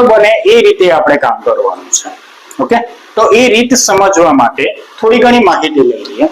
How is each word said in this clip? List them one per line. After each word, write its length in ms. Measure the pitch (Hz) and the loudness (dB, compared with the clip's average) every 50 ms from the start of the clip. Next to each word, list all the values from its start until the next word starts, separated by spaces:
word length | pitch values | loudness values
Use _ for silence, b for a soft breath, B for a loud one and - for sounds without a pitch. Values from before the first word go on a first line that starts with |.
| 240 - | 2 4
બને 240 | 220 220 214 208 220 - - | 4 2 2 2 0 0 2
એ 160 | 277 226 233 | 2 2 4
રીતે 300 | 214 202 202 - 185 180 | 4 2 2 2 2 2
આપણે 260 | 165 151 151 147 147 139 | 2 2 0 0 -2 -2
કામ 240 | - 123 113 113 | -2 -2 -4 -4
કરવાનું 480 | - 120 110 107 101 - - - - - | -4 -4 -2 -2 -2 -4 -6 -8 -10 -10
છે. 200 | - - - - - - - - - - - - - - | -10 -8 -8 -10 -16 -18 -20 -20 -20 -20 -20 -16 -10 -8
ઓકે, 160 | 262 254 233 233 233 - - - - - - | -4 -2 -2 -4 -4 -6 -12 -20 -20 -10 -4
તો 140 | - - - | -2 0 2
એ 180 | 202 233 254 247 | 2 2 2 2
રીત 240 | 208 226 247 247 262 | 2 0 0 0 0
સમજવા 600 | 226 - - 202 196 196 190 190 170 170 160 139 | -2 0 0 0 0 0 0 2 2 2 2 2
માટે 320 | 135 123 117 - - 139 180 - - - - - - | 2 0 0 -2 -4 -6 -6 -6 -8 -14 -20 -10 -4
થોડી 180 | - 220 233 247 | -2 0 2 2
ઘણી 200 | 247 240 240 240 | 2 2 2 2
માહિતી 420 | 220 185 156 - 156 156 156 143 | 2 2 0 0 -2 -2 0 0
લઈ 240 | 131 120 110 - 98 | 0 0 -2 -4 -8
લઈએ. 240 | 98 101 220 294 320 | -12 -6 -4 -4 -4